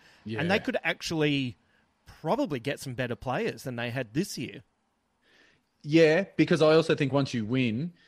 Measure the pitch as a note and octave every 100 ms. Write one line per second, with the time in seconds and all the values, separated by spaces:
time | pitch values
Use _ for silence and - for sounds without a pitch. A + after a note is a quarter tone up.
0 | _ _ - A2+ E3 G#3 G#3+ A3+ E3 F3
1 | - E3 D3+ C#3+ B2+ A2 _ _ _ _
2 | _ - D3+ A3+ C4+ C#3 A2+ C#3+ C#3 B2
3 | B2 A#2+ - C3+ A3+ - C#3+ A#2+ A#2+ B2
4 | A#2 A#2 G3+ - A#2 G2+ - _ _ _
5 | _ _ _ _ _ _ _ _ D3 D#3
6 | D#3 D#3+ G3 - D#3 E3+ D#3 D#3+ D#3 D3+
7 | C#3+ C3+ C3+ B2 G#2 B2+ B2 A2 E3+ -